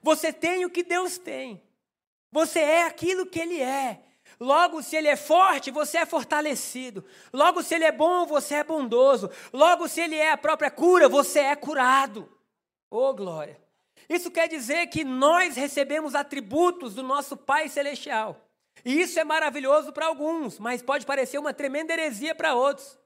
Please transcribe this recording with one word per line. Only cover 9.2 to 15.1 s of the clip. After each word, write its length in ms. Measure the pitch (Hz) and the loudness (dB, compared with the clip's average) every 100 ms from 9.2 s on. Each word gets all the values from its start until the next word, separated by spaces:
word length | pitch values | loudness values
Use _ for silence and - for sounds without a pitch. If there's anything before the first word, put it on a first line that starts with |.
| 190 - - | 0 -12 -14
Logo, 360 | 254 320 349 330 | 4 6 6 0
se 120 | - | -4
Ele 140 | 339 | -4
é 160 | 311 311 | 0 0
a 80 | 294 | 2
própria 320 | 294 311 294 | 0 0 -2
cura, 380 | - 320 359 285 | 2 4 8 8
você 320 | 285 277 302 | 6 2 2
é 160 | 269 285 | 2 0
curado. 720 | - 302 254 269 269 208 160 _ _ _ _ _ _ | -4 0 4 4 2 -6 -18 _ _ _ _ _ _
Ô, 240 | 220 247 | -2 -2
glória! 480 | 226 196 160 151 147 _ _ _ _ _ | -2 -8 -8 -12 -14 _ _ _ _ _
Isso 220 | 339 349 | -6 -4
quer 180 | 330 330 | -2 -2
dizer 380 | 320 226 311 339 | -4 -4 -4 -2
que 160 | 311 | -4
nós 540 | 294 | -6